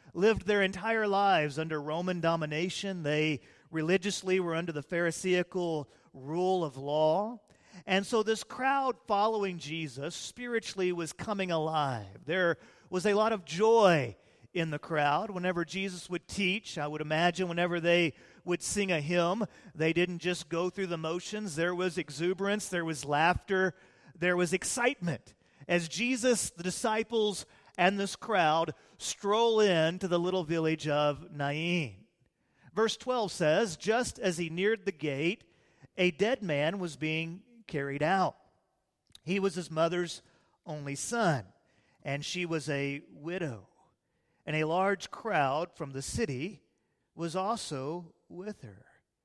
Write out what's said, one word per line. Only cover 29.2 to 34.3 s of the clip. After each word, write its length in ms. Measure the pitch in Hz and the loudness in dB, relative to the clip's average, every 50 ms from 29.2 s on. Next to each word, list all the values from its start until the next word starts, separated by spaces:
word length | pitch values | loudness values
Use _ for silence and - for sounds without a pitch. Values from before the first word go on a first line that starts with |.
| 208 196 208 226 233 233 220 214 | 0 2 2 4 4 4 4 4
into 460 | 214 196 175 165 160 165 175 185 196 | 4 6 6 4 4 2 0 -2 -2
the 120 | 170 175 175 | 0 2 2
little 260 | 170 180 185 185 165 | 2 2 0 0 0
village 420 | 147 170 165 160 160 160 156 151 | 0 0 0 2 2 0 0 0
of 460 | 156 147 147 147 147 143 139 170 - | 0 2 2 2 2 0 -2 -6 -12
Nain. 720 | 156 143 143 143 147 156 160 175 175 175 147 113 95 - - _ _ _ _ _ _ _ _ _ _ _ _ - - | -6 -4 -4 -2 -2 -2 -2 0 0 0 -2 -4 -8 -14 -20 _ _ _ _ _ _ _ _ _ _ _ _ -6 -2
Verse 220 | 196 226 208 - | 0 0 0 0
twelve 360 | - - 247 254 247 214 180 | -2 -4 -2 -2 0 -2 -2
says, 440 | - - 170 151 160 202 233 190 160 | -2 0 2 4 4 4 2 0 -2
"Just 420 | - - 190 220 247 247 - - - | -4 -2 0 0 0 0 -2 -4 -2
as 180 | 233 185 | -2 -2